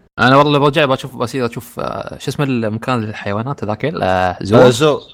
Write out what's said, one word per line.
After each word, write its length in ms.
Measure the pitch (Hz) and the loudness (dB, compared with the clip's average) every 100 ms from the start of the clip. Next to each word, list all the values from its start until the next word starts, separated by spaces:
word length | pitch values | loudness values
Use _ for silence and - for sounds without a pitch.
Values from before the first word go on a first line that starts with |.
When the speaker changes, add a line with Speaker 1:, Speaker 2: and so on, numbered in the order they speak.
| _ - | _ 0
Speaker 1:
أنا 180 | 120 139 | 4 4
والله 220 | 147 147 | 4 4
برجع 260 | 147 147 | 2 2
بشوف، 320 | 143 131 135 123 | 0 -2 -6 -8
بصير 300 | 120 135 117 | -6 -4 -4
أشوف، 340 | 120 - - | -6 -12 -8
آه، 380 | - 107 - - | -6 -6 -10 -10
شو 120 | - | -8
اسمه 160 | 131 139 | -4 -2
المكان 580 | 123 110 110 - 123 | -2 -2 -4 -2 -4
الحيوانات 600 | 107 104 104 101 123 135 | -4 -8 -6 -4 -6 -6
هذاك، 200 | 101 110 | -6 -4
ال-، 180 | 135 175 | -4 -2
آه، 340 | 95 92 92 90 | 0 2 0 -2
زو؟ 140 | 95 117 | 2 6
Speaker 2:
آه، 120 | 127 | 6
زو، 320 | 120 151 135 - | 6 2 0 -6